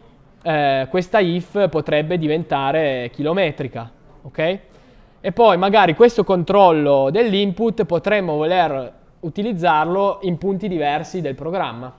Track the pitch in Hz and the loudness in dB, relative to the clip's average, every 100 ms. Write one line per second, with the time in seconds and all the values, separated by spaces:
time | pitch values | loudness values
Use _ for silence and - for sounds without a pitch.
0 | - _ _ _ 175 151 143 135 131 185 | -20 _ _ _ -4 0 0 0 -2 -4
1 | 175 214 180 175 175 202 185 156 147 151 | 0 0 2 -2 -4 -2 0 0 0 -2
2 | 156 180 151 160 160 143 135 156 151 127 | 0 -2 -2 -2 -2 -2 0 0 0 -2
3 | 120 - 147 190 165 - 131 117 117 - | -6 -6 -4 0 -2 -4 -10 -10 -14 -18
4 | - - 139 - 160 196 - - - - | -20 -20 -12 -4 -2 -4 -10 -20 -20 -20
5 | - _ 196 180 226 180 196 214 180 156 | -20 _ -6 2 4 4 4 4 4 6
6 | 240 233 190 185 165 202 185 160 143 139 | 4 4 0 0 2 4 6 4 2 2
7 | 135 185 240 196 202 180 226 185 180 170 | 2 2 2 0 -2 -2 -2 -2 -2 -2
8 | 196 208 180 151 156 180 160 135 120 - | 0 0 0 -2 0 2 2 -2 -8 -14
9 | - _ 170 196 220 185 170 156 156 190 | -20 _ -10 -6 -4 0 2 2 2 0
10 | 202 196 196 165 202 190 202 170 147 151 | 0 -2 -4 -2 -4 -4 -4 -2 -2 -4
11 | 170 185 147 131 151 190 147 113 123 | -6 -6 -6 -6 -6 -6 -6 -8 -14